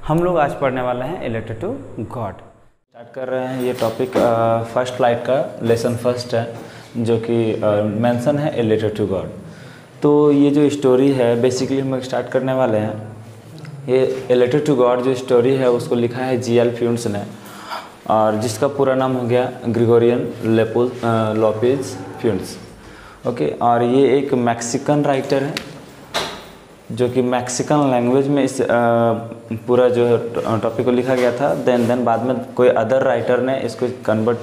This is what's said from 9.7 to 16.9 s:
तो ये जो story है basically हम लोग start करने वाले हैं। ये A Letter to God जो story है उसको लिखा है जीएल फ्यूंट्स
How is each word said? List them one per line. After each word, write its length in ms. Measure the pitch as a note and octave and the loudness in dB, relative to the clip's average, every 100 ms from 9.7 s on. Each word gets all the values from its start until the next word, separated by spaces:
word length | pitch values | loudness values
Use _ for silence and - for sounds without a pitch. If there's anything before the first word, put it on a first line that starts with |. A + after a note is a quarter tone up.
| - - - | -20 -20 -2
तो 300 | D3 D3 D3 | 2 4 6
ये 180 | C#3+ C#3+ | 6 4
जो 200 | C#3+ D3 | 4 2
story 420 | C#3+ C3 B2+ C#3 | 2 2 4 4
है 320 | C3+ A#2 A#2+ | 4 2 2
basically 360 | B2+ B2 C3 C3+ | 2 0 -2 -2
हम 120 | C3+ | -2
लोग 100 | C3 | -4
start 260 | B2+ B2 B2 | -4 -6 -2
करने 260 | B2+ C3 | -2 0
वाले 240 | C3 B2+ G#2+ | 0 0 0
हैं। 340 | G#2+ G#2+ - - - - - - - - | -2 -6 -12 -16 -20 -20 -20 -18 -18 -14
ये 460 | - B2+ C3 - - | 0 2 2 -2 0
A 40 | B2 | 2
Letter 340 | B2 D3+ D3+ | 4 2 2
to 80 | C3 | 2
God 200 | B2 B2 | 4 2
जो 140 | B2+ B2+ | 0 -2
story 400 | - B2 A#2+ C3+ | 2 2 4 2
है 140 | B2+ | 2
उसको 260 | A#2+ A#2 A#2+ | 2 0 0
लिखा 240 | A#2 A#2+ | 0 -2
है 180 | B2+ B2+ | -2 -2
जीएल 380 | G#2+ A#2+ A#2+ A#2 | 2 2 2 0
फ्यूंट्स 320 | A#2+ | -2